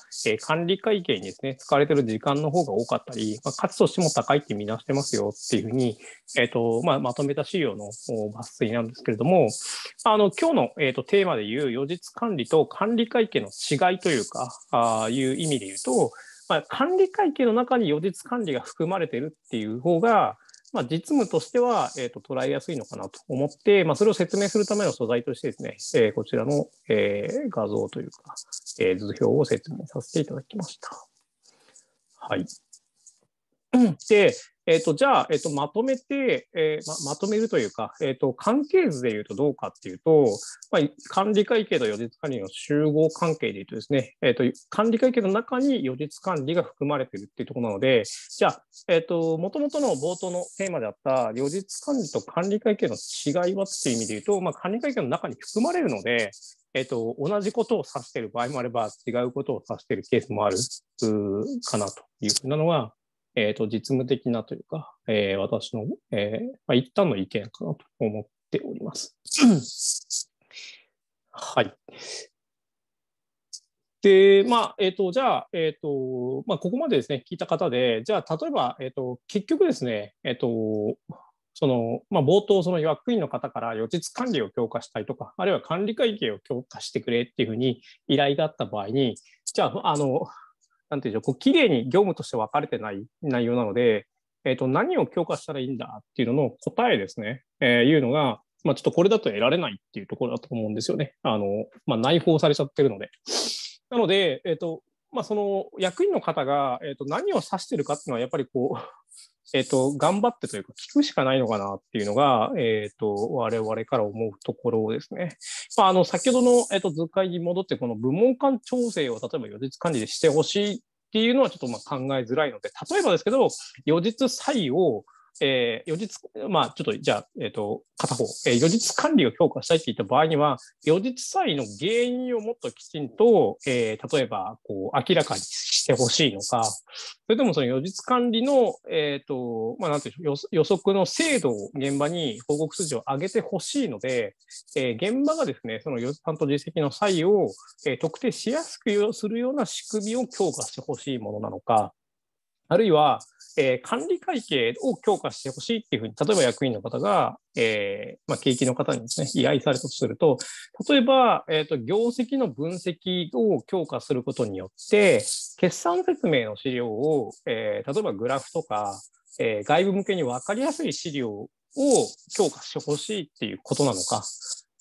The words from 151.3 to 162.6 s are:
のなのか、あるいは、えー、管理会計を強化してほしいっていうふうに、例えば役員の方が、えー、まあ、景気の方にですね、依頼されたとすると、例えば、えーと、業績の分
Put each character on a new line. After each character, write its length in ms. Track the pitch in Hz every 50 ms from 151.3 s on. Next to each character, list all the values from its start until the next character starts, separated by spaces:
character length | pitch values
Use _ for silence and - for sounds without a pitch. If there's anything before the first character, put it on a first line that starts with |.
| 107
の 60 | 104
な 100 | 110 107
の 100 | 98 92
か、 340 | - - 117 110 104 101 - _ _ _ _ _ _ _ _ _ _ _ _ _ _ _
あ 100 | 156 185
る 80 | 226
い 60 | 208
は、 280 | 160 151 151 143 120 104 - - _ _ - - - -
え 240 | 139 135 127 123 -
ー、 40 | -
管 200 | 226 247 294 349
理 120 | 370 349
会 220 | - - 349 247
計 320 | - - 170 131 117 117 120 -
を 140 | - 262 220
強 220 | - - 220 202 165
化 140 | - 135
し 120 | - - -
て 60 | 139
ほ 100 | 131 -
し 180 | - - 233 220
い 20 |
っ 20 | - _
て 80 | - 113
い 20 |
う 40 | 113
ふ 20 |
う 20 | 110
に、 60 | 107 -
例 160 | 151 - 214
え 40 | 185
ば 60 | 139
役 220 | 123 113 - 143
員 60 | 131
の 100 | 117 104
方 180 | 95 - - -
が、 380 | - 101 208 175 131 110 - - _ _ _ -
え 580 | 117 113 110 104 101 101 98 104 107 120 -
ー、 20 | - _ -
ま 80 | 135
あ、 20 | -
景 180 | - 143 127
気 100 | 123 127
の 100 | 127 123
方 180 | - 120 - 139
に 80 | 120
で 60 | 113 120
す 100 | - -
ね、 80 | 151 127 -
依 100 | 131 123
頼 160 | 131 147 131
さ 120 | - 156
れ 60 | 131 127
た 60 | -
と 40 | 139
す 180 | - - 139 -
る 80 | 110
と、 220 | - - 156 135 - - - - - - - _ - - -
例 100 | 294 277
え 20 |
ば、 420 | 233 262 262 262 254 233 180 147 - -
え 120 | 165 156
ー 60 | 151 151
と、 100 | 165 135
業 200 | 113 120 185 208 233 240
績 300 | 240 - 247 233 277 269
の 100 | 262 190
分 280 | 120 -